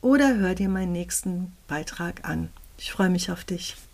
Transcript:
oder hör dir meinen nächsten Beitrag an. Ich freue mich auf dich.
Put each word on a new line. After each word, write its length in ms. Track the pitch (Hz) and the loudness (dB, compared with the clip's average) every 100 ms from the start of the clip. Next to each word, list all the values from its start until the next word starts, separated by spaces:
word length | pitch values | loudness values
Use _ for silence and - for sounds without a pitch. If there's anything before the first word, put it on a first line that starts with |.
oder 360 | 247 277 277 233 | 6 6 6 4
hör 180 | 185 185 | 2 2
dir 140 | 190 | 0
meinen 240 | 190 185 | 0 -2
nächsten 580 | 175 175 - 190 180 180 - - | -2 -4 -4 -4 -4 -6 -10 -8
Beitrag 560 | 147 - - 175 175 | -6 -6 -6 -8 -6
an. 260 | - 80 82 - - - | -6 -6 -6 -10 -20 -14
Ich 140 | - | -12
freue 180 | - 190 | 0 2
mich 220 | 180 180 | 4 0
auf 120 | 175 | -6
dich. 320 | - 175 - - - | -6 -8 -8 -14 -20